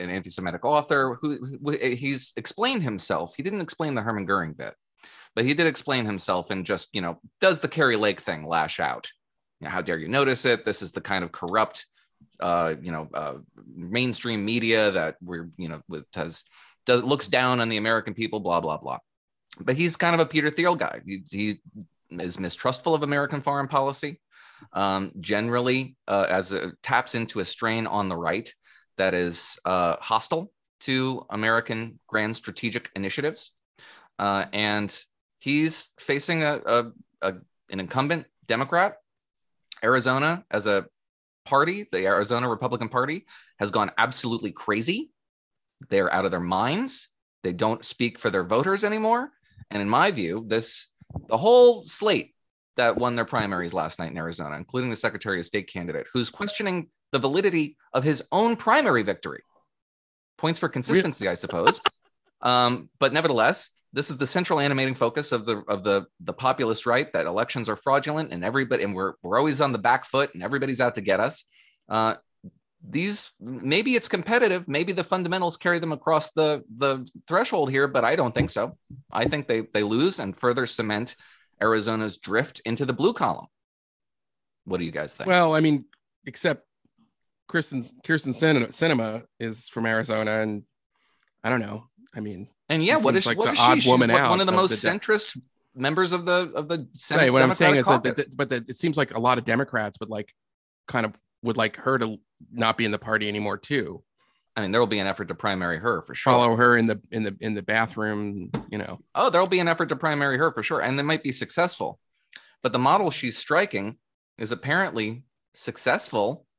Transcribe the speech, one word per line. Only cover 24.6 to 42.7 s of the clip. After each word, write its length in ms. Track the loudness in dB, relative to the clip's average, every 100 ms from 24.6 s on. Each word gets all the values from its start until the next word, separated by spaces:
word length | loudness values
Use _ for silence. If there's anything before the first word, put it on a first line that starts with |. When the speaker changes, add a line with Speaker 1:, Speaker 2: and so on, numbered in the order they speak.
| -8
Speaker 1:
um, 400 | -2 0 0 -2 -8
generally, 760 | -2 -2 0 0 2 0 -2 -10 -2
uh, 180 | 2 2
as 220 | 2 0
a, 220 | -4 -6 -8
taps 320 | -2 0 0
into 240 | -4 -4 -6
a 60 |
strain 420 | -6 -4 -2 -2 -2
on 220 | -2 -2
the 80 | -2
right 360 | -2 -2 -4 -14 _ _ _ -2
that 160 | 0
is, 460 | 2 0 -4 -8 -6
uh, 300 | -2 2 2 0
hostile 500 | 0 -2 0 -4 -6 _ _ _
to 440 | -2 -2 -2 -4 -8
American 720 | -2 2 2 0 -6 -8 -14 _
grand 260 | -2 0
strategic 560 | -4 -10 -8 -6 -6 -8 -8
initiatives. 560 | -6 -4 -4 -6 -14 _ _ _ -20 -20 _ -2
Uh, 280 | 0 0 0
and 520 | 0 0 0 -2 -8 -14 _ _ _
he's 520 | -2 0 0 -4 -12 -10
facing 420 | -4 -2 -2 0
a, 180 | 0 -2 0
a, 180 | 0 0 -8 _ -6
a, 120 | -6 -6 -12 _ -10
an 80 | -8
incumbent 480 | -4 -2 0 -2 -6 _ -4
Democrat. 500 | -2 0 2 0 -2 _ _ _ _ _ _ _ -2
Arizona 600 | 2 4 4 2 2 0 -4
as 200 | -2 2
a 180 | 2 0 _ _ _ _ _
party, 440 | 0 2 2 -2 -4
the 160 | 0 2
Arizona 420 | 2 2 0 0
Republican 400 | -2 -2